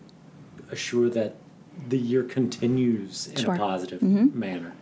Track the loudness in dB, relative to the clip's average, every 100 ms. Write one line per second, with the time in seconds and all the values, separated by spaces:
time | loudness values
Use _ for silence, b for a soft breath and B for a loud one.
0 | -18 -20 -20 -20 -20 -20 -12 -10 -2 2
1 | 2 2 -2 -6 -18 -20 -20 -16 -4 -2
2 | 2 0 0 0 -2 0 0 2 2 2
3 | -2 -10 -8 -4 -2 0 0 -2 -4 0
4 | 2 6 4 2 -4 -6 -10 -10